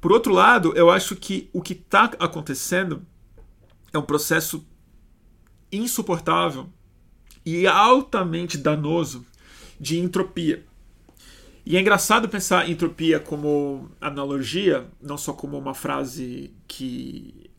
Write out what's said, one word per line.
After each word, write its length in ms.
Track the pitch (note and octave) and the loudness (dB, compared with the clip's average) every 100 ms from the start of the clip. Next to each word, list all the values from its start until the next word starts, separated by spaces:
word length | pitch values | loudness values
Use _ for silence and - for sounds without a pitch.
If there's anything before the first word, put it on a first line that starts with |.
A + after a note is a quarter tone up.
Por 120 | E3 | 6
outro 200 | A3 A#3 | 4 6
lado, 400 | F#3 G3+ A#3+ E3 | 6 6 6 4
eu 160 | - E3+ | 6 6
acho 240 | F#3 F#3 | 6 2
que 360 | F#3+ - F#3+ - | -8 -6 -8 -6
o 80 | F#3 | -10
que 140 | - | -8
tá 300 | F3+ - G3+ A#3 - | -12 0 4 4 2
acontecendo 840 | - E3+ D3+ C3+ - F3+ F#3+ D3+ - _ _ - - _ _ _ _ | -4 -4 -8 -8 -2 -2 -2 -6 -10 _ _ -20 -20 _ _ _ _
é 60 | D#3 | -8
um 40 | |
processo 640 | C#3+ D3 D3 D#3+ D#3 D#3+ - _ _ - _ _ _ _ _ _ _ | -2 -2 0 0 -2 -10 -14 _ _ -20 _ _ _ _ _ _ _
insuportável 1000 | G3 A#3+ - G#3+ E3+ D#3 E3 F3 C3+ C3 - _ _ _ _ _ - | -6 -4 -4 -2 -2 0 0 0 -4 -14 -20 _ _ _ _ _ -14
e 220 | - E3+ F#3 | -6 0 2
altamente 920 | F3+ G#3+ B3+ C4 G#3+ F3+ E3 F3 D3 | 6 6 4 2 -2 -2 -4 -6 -2
danoso 680 | C#3 D3+ D3 E3+ D3+ B2 A#2+ _ - - - - | 0 0 0 -2 -2 -8 -18 _ -20 -20 -20 -14
de 200 | C#3 E3 | -6 -2
entropia. 680 | F3 F#3 F#3 - E3 - - _ - _ _ _ - - - - - | -2 -2 -4 -4 -4 -4 -8 _ -20 _ _ _ -20 -20 -20 -20 -2
E 100 | F3 | 2
é 40 | |
engraçado 500 | F#3+ G3+ - A3 A3 | 4 2 4 2 2
pensar 400 | G#3 - F3+ E3+ | -4 0 0 2
entropia 500 | E3 E3+ - D#3+ D#3 | -2 -4 -2 0 0
como 680 | - D3 D3 D3 C#3+ C3+ C3+ - | 0 -6 -2 0 -2 -6 -12 -10
analogia, 880 | D3 C#3+ C#3 C#3 B2+ E3+ G3 C#3+ A#2+ - | -8 -6 -6 -6 -4 -2 0 0 -4 -18
não 180 | C#3+ C#3+ | -12 -10
só 160 | - | -8
como 240 | C#3 C#3+ C#3+ | -8 -8 -10
uma 160 | C#3 | -10
frase 800 | C#3 C#3 C#3 C3+ C3 B2+ B2+ C#3 - _ | -8 -6 -6 -6 -8 -10 -10 -14 -18 _
que 840 | - C3 B2 C3 - - - - | -12 -10 -10 -10 -12 -16 -20 -20